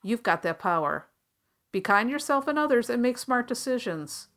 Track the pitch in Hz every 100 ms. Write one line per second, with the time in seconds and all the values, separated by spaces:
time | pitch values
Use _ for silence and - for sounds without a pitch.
0 | 190 226 202 165 170 165 196 170 147 151
1 | - _ _ _ _ _ _ 196 190 202
2 | 226 294 - 277 277 294 302 247 233 240
3 | 240 247 - 247 240 247 - 254 233 160
4 | 147 - -